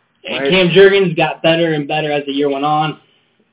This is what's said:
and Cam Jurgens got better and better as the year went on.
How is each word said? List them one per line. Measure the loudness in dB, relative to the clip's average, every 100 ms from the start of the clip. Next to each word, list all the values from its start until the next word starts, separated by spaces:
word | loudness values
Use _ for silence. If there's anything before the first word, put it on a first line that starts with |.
| _ _ -10
and | -4 0
Cam | 2 4
Jurgens | 4 4 2 0 -2
got | -4 0
better | 0 2 0
and | -2 -4
better | -4 -2
as | -4 -4
the |
year | -2 -2
went | 0
on. | -2 0 -2 -6 _ _ _ _ _